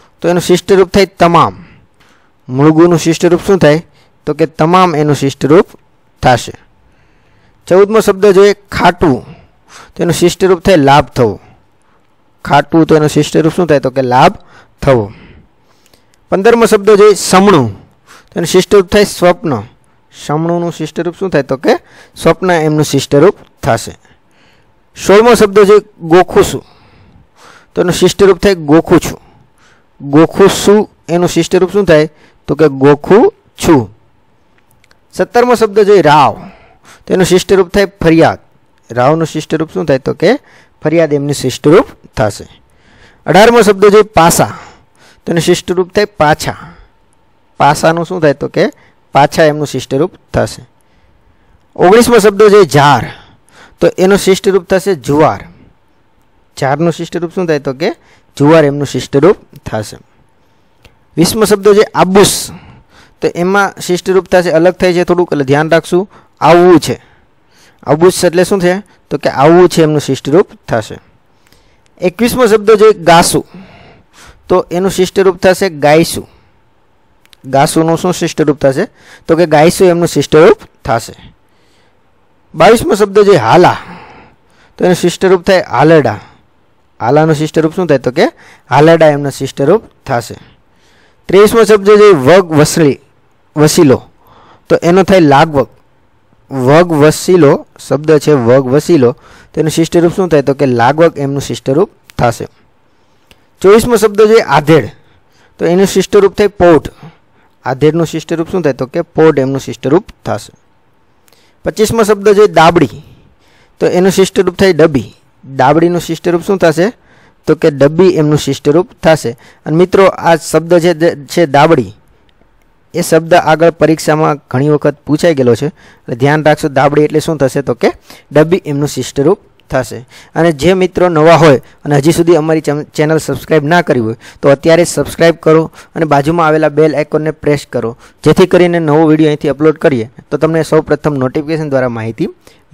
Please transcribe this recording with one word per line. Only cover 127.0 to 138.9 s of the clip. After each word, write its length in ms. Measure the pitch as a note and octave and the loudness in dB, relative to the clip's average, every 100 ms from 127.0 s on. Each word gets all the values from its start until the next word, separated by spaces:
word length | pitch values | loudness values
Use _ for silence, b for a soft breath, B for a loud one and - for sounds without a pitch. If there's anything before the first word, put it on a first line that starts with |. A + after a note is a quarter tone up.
એટલે 180 | D3+ D#3 | 0 -2
શું 180 | D#3+ D#3 | -4 -2
થશે? 240 | C3+ D3 | -4 -4
તો 120 | C3+ | -6
કે 180 | A#2+ A3 - b b b | -4 -4 -4 b b b
ડબ્બી 300 | C#3+ D#3+ F3+ - | 0 0 -2 -4
એમનું 220 | C#3+ C#3+ | -6 -6
શિષ્ટ 320 | - B2 - | -6 -8 -4
રૂપ 180 | C#3 G#3 _ _ _ | -2 -2 _ _ _
થશે. 380 | C3+ B2 A2+ B2 b b | -6 -6 -10 -18 b b
અને 180 | D#3+ E3 | -2 -2
જે 220 | D3 D3+ | 0 -2
મિત્રો 340 | F#3+ F#3 - F3+ | 0 -2 -2 -2
નવા 280 | D#3+ D#3 E3 | 2 4 4
હોય 260 | D#3+ B2+ b b | 4 2 b b
અને 120 | D#3 D3 | -4 -2
હજી 160 | C#3+ | 0
સુધી 220 | E3+ E3+ | 0 2
અમારી 260 | E3+ D#3+ D#3+ | 0 0 -4
ચેમ-, 220 | D3+ D3 | -4 -6
ચેનલ 360 | D3 - D3+ D#3+ | -8 -6 -2 -2
સબસ્ક્રાઇબ 460 | - C3+ - D#3+ | -4 -10 -4 -2
ના 180 | C#3+ F3 | 0 0
કરી 180 | E3+ C3+ | 0 -2
હોય, 160 | A2 A#2 B B | -4 -8 B B
તો 60 | D3 | 0
અત્યારે 360 | C#3 E3 E3 | 0 2 2
સબસ્ક્રાઇબ 500 | E3+ - C#3 - E3 | 0 -4 -8 -2 0
કરો 380 | D#3+ - D#3+ D#3+ B B | 0 0 0 -2 B B
અને 100 | - | -8
બાજુમાં 420 | D#3+ C#3+ C#3+ E3+ D#3+ | -2 -2 -2 -2 0
આવેલા 220 | D#3 D#3 | 0 -2
બેલ 280 | D3 D#3 C#3 | 0 0 -2
આઇકોનને 340 | D#3 D3+ D#3 | -4 -4 -6
પ્રેસ 360 | D#3 - C#3+ - | -6 -6 -6 -6
કરો, 260 | B2 A2+ A#2 b _ | -10 -8 -12 b _
જેથી 220 | - D3+ F#3 | 0 2 2
કરીને 320 | F#3 F3 E3+ | 2 0 -2
નવો 280 | D#3+ | 0